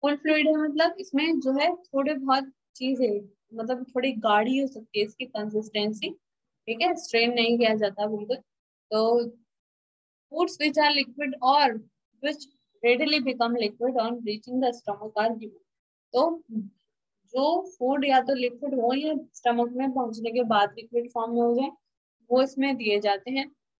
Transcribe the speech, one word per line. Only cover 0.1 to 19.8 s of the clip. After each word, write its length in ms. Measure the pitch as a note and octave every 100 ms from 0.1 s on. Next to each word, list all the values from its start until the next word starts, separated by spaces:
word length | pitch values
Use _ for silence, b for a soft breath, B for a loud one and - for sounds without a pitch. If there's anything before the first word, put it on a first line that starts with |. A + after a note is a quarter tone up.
| D4
फ्लूइड 300 | D#4 D4+ D4+
है 80 | D#4
मतलब 400 | D4+ D4 E4 F#4+
इसमें 400 | F#4+ C4+ D#4 D#4+
जो 120 | C4 C4+
है 160 | D#4 F4+
थोड़े 380 | - C4+ C#4
बहुत 360 | D4+ C4+ C4+ C4+ _ _ -
चीजें, 440 | B3+ B3+ B3 G#3 G3+ _ _
मतलब 300 | A3+ A3+ B3+ B3+ B3+
थोड़ी 160 | C4
गाढ़ी 460 | A3 A3 G#3 A3 C4
हो 80 | C4+
सकती 320 | A#3 A3 G#3
है 60 | G#3+
इसकी 180 | - B3+
consistency, 840 | G#3 G#3 G#3+ G#3+ G#3+ G#3 G#3+ E4+
ठीक 680 | - _ _ _ _ - A3+
है, 120 | E4+ E4+
Strain 360 | - A#3 A#3
नहीं 220 | A#3+ A3+ A#3
किया 160 | A3+ G#3+
जाता 240 | G#3 G3 G#3
बिल्कुल। 300 | G#3+ G#3 C4+
तो 880 | _ _ _ _ _ G#3+ A3 A#3+ A#3 - _ _ _ _ _ _ _ _ _
foods 260 | D4+ F4+ -
which 160 | D4+ D4
are 80 | D4 D4
liquid 380 | C4+ - D4 C#4 B3+
or 140 | C#4+ C#4 A#3 - _ _ _
which 240 | C#4 D4+ - _ _ _
readily 380 | A#3 B3 D4+ D4+ B3+
become 240 | B3 A#3 A#3+
liquid 360 | G#3 - A#3+ B3+
on 160 | A3+ A#3+ G#3+
reaching 360 | G#3+ B3 B3+
the 80 | C4 A#3
stomach 420 | - G3+ G#3+ G#3+
are 100 | A3
given। 260 | A#3 G#3+ - _ _ _ _ _
तो 280 | A#3+ D#4+ E4 - A3 G3 _ _ _ _ _ _
जो 100 | B3 C#4+ F4 F#4+ -
फूड 260 | B3 C#4+
या 160 | C#4 C4
तो 140 | B3+
लिक्विड 400 | C4+ B3 A#3+ C#4 C4
हो 120 | A#3
या 200 | C4 D4+ D#4 -
स्टमक 380 | - A#3+ A#3+ A#3+
में 160 | B3